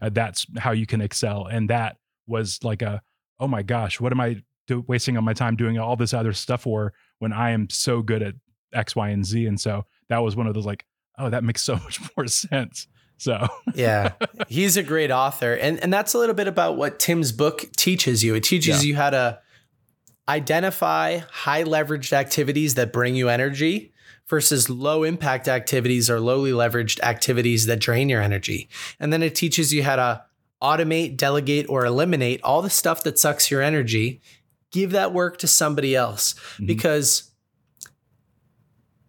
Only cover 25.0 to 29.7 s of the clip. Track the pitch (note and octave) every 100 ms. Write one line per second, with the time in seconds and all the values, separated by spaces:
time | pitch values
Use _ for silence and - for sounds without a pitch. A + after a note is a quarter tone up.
25 | D#3 E3+ D3 C3 C3+ B2+ - C3+ B2 B2
26 | A#2 A#2 A#2 C3+ C#3 B2 A#2+ A#2+ A2 -
27 | B2 A2+ - B2 A#2+ A2+ A2 A2+ A2+ A#2+
28 | C#3 A#2+ G2+ G2 - G2 - - - -
29 | D3+ D#3+ E3 D3+ E3+ D#3 D3